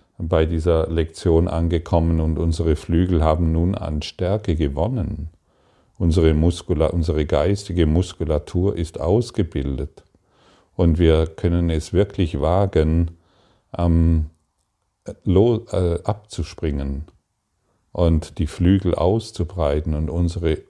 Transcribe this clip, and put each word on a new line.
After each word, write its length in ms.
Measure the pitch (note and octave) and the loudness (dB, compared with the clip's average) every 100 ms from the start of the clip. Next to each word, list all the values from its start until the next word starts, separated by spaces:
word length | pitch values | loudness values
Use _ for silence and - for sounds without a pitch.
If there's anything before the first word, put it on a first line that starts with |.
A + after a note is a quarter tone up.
| _ - | _ -12
bei 280 | E2 E2 D#2+ | -2 0 0
dieser 440 | E2 E2+ D#2+ D#2+ | 0 0 0 0
Lektion 600 | E2 D#2+ - F2 E2 E2+ | -2 -4 -2 2 2 2
angekommen 720 | E2 E2+ E2 - E2+ E2 D#2+ | -2 -2 -2 0 0 2 0
und 180 | D#2+ D#2 | 0 -2
unsere 380 | E2 D#2+ D#2+ D2+ | -2 -2 0 -2
Flügel 440 | - E2 F2+ F2 | 0 0 2 2
haben 280 | D#2 D#2 E2 | 2 2 0
nun 240 | D#2+ F2 G2 | 0 0 -2
an 260 | D#2+ D2+ | -6 -8
Stärke 540 | - - F2+ G#2 - D#2+ | -8 -6 -4 -2 -2 -2
gewonnen. 760 | D2 C#2+ G2 B2+ E2 - D#2 - _ _ _ _ _ _ | -2 -2 -4 -4 -6 -8 -10 -16 _ _ _ _ _ _
Unsere 360 | E2+ F2+ D#2+ | 2 4 4
Muskula-, 580 | D2+ E2+ D#2+ - D#2 D#2 | 4 2 0 -4 0 0
unsere 340 | F2 E2 D2+ D2 | 0 -2 -2 0
geistige 600 | D2+ E2 G2+ - F2 D#2 | 0 0 -2 -4 0 2
Muskulatur 920 | D#2+ F#2+ - D#2 D2+ - F2+ G2 - | 2 0 -6 -4 -4 -2 -2 -2 -2
ist 240 | E2+ - | -6 -4
ausgebildet 1040 | D#2+ G#2+ A#2 - E2+ D2+ C#2 B1+ D#2 - _ _ _ _ _ _ _ - | 0 0 0 -4 -4 -4 -4 -6 -8 -12 _ _ _ _ _ _ _ 0
und 200 | F2 D#2+ | 2 4
wir 300 | E2 D#2+ D#2+ | 4 4 0
können 420 | - F2 F2 E2+ | -2 -2 0 0
es 220 | D#2+ - | -2 0
wirklich 480 | F2+ G2+ - E2 C#2+ | 0 0 0 -2 0
wagen, 800 | D2 F#2 G2 E2 D#2 E2 E2+ - _ _ _ _ _ - | 0 2 2 2 2 2 0 -4 _ _ _ _ _ -2
ähm, 520 | F2 E2 E2 D#2+ D2+ - _ _ _ _ _ _ - - G#2 | 2 4 4 2 -2 -10 _ _ _ _ _ _ -18 -8 0
lo-, 400 | F#2 A#2 A#2 - | 4 4 2 -2
äh, 300 | F#2+ F2 E2+ | -2 0 -2
abzuspringen 1000 | - G#2 _ - D#2+ - D#2+ C#2+ C#2 C#2 D2+ _ _ _ _ _ _ _ _ | -4 -6 _ -8 -8 -6 -4 -4 -4 -8 -10 _ _ _ _ _ _ _ _
und 460 | - E2+ D#2+ - - | 0 2 2 0 -6
die 100 | D2+ | -6
Flügel 480 | - F2+ G2 F#2+ - | 0 2 4 2 0
auszubreiten 1000 | F2 A2+ - - E2 F2 D2+ D2 D#2 | 0 0 -4 -8 -6 -2 -2 0 -2
und 160 | D2+ D2+ | -4 -4
unsere 500 | E2 E2+ E2+ E2 D2+ | -2 -2 0 -2 -2